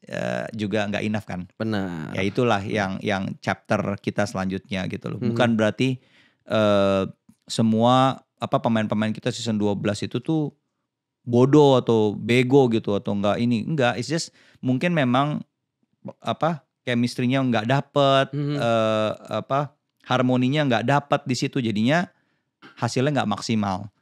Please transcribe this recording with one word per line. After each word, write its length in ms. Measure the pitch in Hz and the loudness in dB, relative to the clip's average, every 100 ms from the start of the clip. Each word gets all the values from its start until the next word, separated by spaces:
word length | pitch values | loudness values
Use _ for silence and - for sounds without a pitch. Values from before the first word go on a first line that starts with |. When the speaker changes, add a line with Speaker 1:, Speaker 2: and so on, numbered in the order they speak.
| - | -12
Speaker 1:
eh, 400 | - 60 60 - 110 | -8 -4 -4 -6 -6
juga 320 | 107 107 101 | -4 -2 -2
nggak 160 | 101 | -4
enough 220 | 104 107 - | -4 -4 -6
kan. 200 | 90 90 _ | -10 -12 _
Speaker 2:
Benar. 600 | 110 107 95 85 78 - | -4 -4 -4 -8 -8 -4
Speaker 1:
Ya 60 | |
itulah 400 | 98 101 123 101 | -2 0 0 0
yang, 320 | 101 107 95 95 | -2 -4 -4 -4
yang 320 | 107 98 98 71 | -4 -4 -4 -6
chapter 560 | - 95 - 107 98 98 | -6 -6 -2 -2 -2 -6
kita 240 | - 101 | -6 -4
selanjutnya 640 | 101 95 92 95 - 95 98 | -4 -4 -4 -6 -6 -6 -6
gitu 240 | - 120 | -8 -8
loh. 80 | 113 | -6
Speaker 2:
Hmm. 140 | 123 | -4
Speaker 1:
Bukan 220 | 117 120 113 | 0 2 2
berarti, 440 | 107 - 131 127 - _ _ _ - | 2 2 -2 -2 -8 _ _ _ -4
eh, 560 | 110 107 101 98 98 95 - _ _ | 2 4 4 4 2 -2 -8 _ _
semua 760 | _ - 113 110 117 127 131 - _ _ | _ -2 2 4 4 4 2 -2 _ _
apa 180 | 110 139 | -4 -2
pemain-pemain 540 | 123 110 107 107 110 | 0 0 0 -2 -2
kita 180 | 107 127 | -4 -6
season 300 | 113 117 107 | -6 -4 -2
dua 160 | 104 101 | 0 0
belas 260 | 107 101 | -2 -4
itu 160 | 98 127 | -6 -6
tuh 320 | 143 160 143 - _ _ _ _ _ _ | -4 -4 -4 -8 _ _ _ _ _ _
bodoh 560 | - 120 127 147 143 127 | 0 4 6 8 8 6
atau 320 | 117 113 104 | 4 2 2
bego 560 | - 107 120 127 139 127 | -2 0 2 4 4 6
gitu 240 | 113 - 101 | 2 0 -2
atau 180 | - | -2
nggak 220 | 101 101 95 | -2 0 0
ini, 240 | 120 117 - | 0 0 -2
nggak. 340 | 156 120 107 | 0 0 0
It's 100 | 117 | -4
just 220 | 160 - _ _ _ | -4 -6 _ _ _
mungkin 380 | 127 127 175 170 | -4 -2 0 0
memang 460 | 123 127 147 147 - _ _ _ _ _ - - | 2 2 0 -4 -10 _ _ _ _ _ -20 -12
apa 480 | - 117 156 160 - _ | -8 -4 -4 -4 -10 _
chemistry-nya 560 | - 120 123 - 123 135 | -4 -2 -2 -2 -2 0
nggak 280 | 131 110 113 | 0 -2 0
dapet, 560 | 135 - 143 139 135 135 | -2 0 0 4 2 0
Speaker 2:
Hmm. 240 | 143 143 143 | -4 -4 -2
Speaker 1:
eh, 520 | 117 113 110 110 107 - - 107 | 0 0 2 0 -2 -4 -8 -8
apa 360 | - 135 147 - _ _ - | -4 -4 -4 -10 _ _ -2
harmoninya 600 | 127 127 127 127 151 143 | 2 2 2 2 0 2
nggak 180 | 110 117 | 0 2
dapet 340 | 143 - 143 | 0 2 -2
di 160 | - 123 | -2 -4
situ, 240 | 139 143 | -2 -2
jadinya 480 | 117 101 117 165 - _ _ _ _ _ - - | -2 0 2 0 -2 _ _ _ _ _ -20 -6
hasilnya 440 | 117 131 139 135 | -4 0 0 0
nggak 80 | 107 | -2
maksimal. 560 | 98 - 113 101 92 107 - | -2 -2 -2 -2 -4 -8 -16